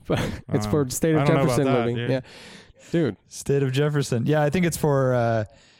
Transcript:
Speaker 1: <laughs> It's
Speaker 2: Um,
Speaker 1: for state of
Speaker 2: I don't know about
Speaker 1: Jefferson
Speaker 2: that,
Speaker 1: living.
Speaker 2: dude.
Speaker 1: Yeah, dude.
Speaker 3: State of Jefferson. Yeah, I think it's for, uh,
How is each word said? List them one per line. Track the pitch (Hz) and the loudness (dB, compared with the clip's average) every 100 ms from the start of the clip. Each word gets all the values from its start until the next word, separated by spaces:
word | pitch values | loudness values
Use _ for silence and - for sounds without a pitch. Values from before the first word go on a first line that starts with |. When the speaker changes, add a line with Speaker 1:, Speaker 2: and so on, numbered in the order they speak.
| - | -4
Speaker 1:
<laughs> | |
It's | 247 - - - - 107 | -4 -4 -8 -6 -4 0
Speaker 2:
Um, | |
Speaker 1:
for | 156 135 | 0 -2
state | - 165 156 | -2 0 2
of | |
Speaker 2:
I | 143 | 2
don't | - | 2
know | |
about | - 123 | 2 2
Speaker 1:
Jefferson | 139 | 2
Speaker 2:
that, | 131 | 0
Speaker 1:
living. | 117 120 | 0 -2
Speaker 2:
dude. | 120 | -2
Speaker 1:
Yeah, | 131 - - - - - - - | -4 -6 -16 -20 -20 -20 -20 -4
dude. | 170 147 95 _ | 0 0 -2 _
Speaker 3:
State | - - 143 | -12 -2 0
of | 139 | 0
Jefferson. | 127 147 147 135 120 131 | 0 0 0 0 0 0
Yeah, | 151 | 2
I | 147 | 2
think | 185 175 | 2 0
it's | - | 0
for, | 160 139 131 | 0 2 2
uh, | 123 117 113 104 - - | 2 2 0 -2 -10 -20